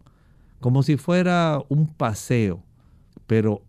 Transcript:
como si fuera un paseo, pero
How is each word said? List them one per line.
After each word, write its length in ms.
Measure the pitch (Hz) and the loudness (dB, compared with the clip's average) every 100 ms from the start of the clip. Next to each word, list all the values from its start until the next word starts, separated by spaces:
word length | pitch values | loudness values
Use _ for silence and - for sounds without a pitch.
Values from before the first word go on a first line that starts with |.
| - _ _ _ _ - | -12 _ _ _ _ -6
como 240 | 123 135 | 0 2
si 140 | 135 143 | 2 0
fuera 600 | - 180 180 175 165 143 - | 0 0 2 2 0 -2 -2
un 180 | 147 156 | -2 -2
paseo, 760 | - 123 104 - 123 101 85 - _ _ - _ - - | -2 -4 -4 -2 0 0 -4 -12 _ _ -20 _ -14 -2
pero 380 | 110 110 104 | 0 0 -2